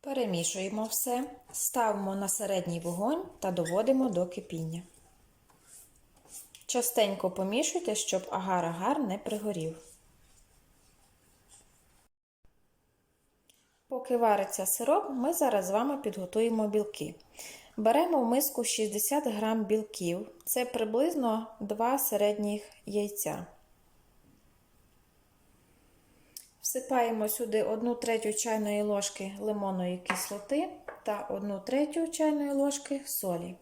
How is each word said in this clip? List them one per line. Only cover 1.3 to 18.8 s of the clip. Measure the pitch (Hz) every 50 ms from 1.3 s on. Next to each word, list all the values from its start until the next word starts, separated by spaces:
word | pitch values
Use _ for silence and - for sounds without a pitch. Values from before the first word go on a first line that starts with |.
| - - - -
ставимо | - - - - - 262 233 220 208 202 196 190 196
на | 196 202 190
середній | - - 208 190 196 185 185 180 170 170
вогонь | 165 175 170 175 202 240 311 339 381 - - -
та | - 190
доводимо | 180 175 165 165 175 196 220 262 269 262 262 254
до | 185 175 180
кипіння. | 180 - 202 - - 175 160 160 160 165 170 180 - - - - - _ _ - _ _ _ _ _ - _ _ - - - - - _ _ _ _ _ _ _ - - - - - _ - -
Частенько | - - 247 233 - - 240 214 196 196 190 - 185
помішуйте, | 185 - 190 190 208 254 320 - - 349 349 - 214
щоб | 214 - - 196 185 185 -
агар-агар | - 185 185 190 185 180 170 165 165 170 185 233 285 311
не | 269 196 185
пригорів. | 208 - - 214 208 208 214 196 170 160 160 160 165 - - - - _ - _ _ - _ - - - _ _ _ _ _ _ _ _ _ _ _ _ _ _ _ _ _ _ _ _ _ - - - _ _ _ _ _ _ _ _ _ _ _ _ _ _ _ _ - _ _ _ _ _ _ _ _ _ _ _ _ _ _ _ _ _ _ _ _ - _ _ _ _ _ _
Поки | _ 269 247 262 - 247
вариться | 233 233 220 208 202 196 196 - - 190
сироп, | - - - 233 269 302 403 - 320
ми | 269 254 240 294 339
зараз | - 302 254 226 202 185
з | 180
вами | 196 214 247 277 285
підготуємо | 277 - 214 190 196 185 180 - 220 226 233 226 220 214
білки. | 208 202 214 208 208 - - - - 170 - - _ - - - - - - - - -
Беремо | - 214 220 233 285 339 349 339 277
в | 240
миску | 226 240 269 294 - - - 233
шістдесят | 233 - -